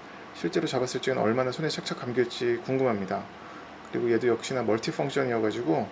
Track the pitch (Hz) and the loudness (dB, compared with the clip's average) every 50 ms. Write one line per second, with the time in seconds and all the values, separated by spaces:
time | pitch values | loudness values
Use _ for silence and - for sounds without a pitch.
0 | - - - - - - - - - 170 - 175 156 147 135 123 127 127 - 127 | -16 -16 -16 -16 -16 -16 -8 -4 -4 0 0 0 0 2 0 0 0 0 -2 -2
1 | - 135 131 120 110 107 113 131 131 127 120 - 160 151 - 170 - - 175 - | 0 0 2 2 4 4 4 4 2 0 0 -2 -2 -2 -2 -4 -4 -6 -6 -6
2 | 135 123 113 127 120 120 - - 123 120 120 117 - 131 131 131 131 123 107 101 | -4 -2 2 2 2 2 2 -2 0 0 0 0 0 0 2 2 4 2 2 0
3 | 95 90 98 95 95 - - - - - - - - - - - - - - 117 | -2 -2 -2 -4 -4 -8 -14 -16 -16 -16 -14 -16 -16 -16 -16 -16 -10 -6 -2 0
4 | 120 117 117 110 123 120 113 117 - - 135 127 113 104 107 117 - 165 - - | 2 4 4 4 4 4 2 2 0 -2 -2 0 2 2 2 2 2 -2 -2 -2
5 | 147 139 - 143 135 123 117 113 110 107 107 113 123 156 165 135 107 95 | -2 0 2 0 2 2 2 2 2 2 0 0 2 2 2 2 0 -2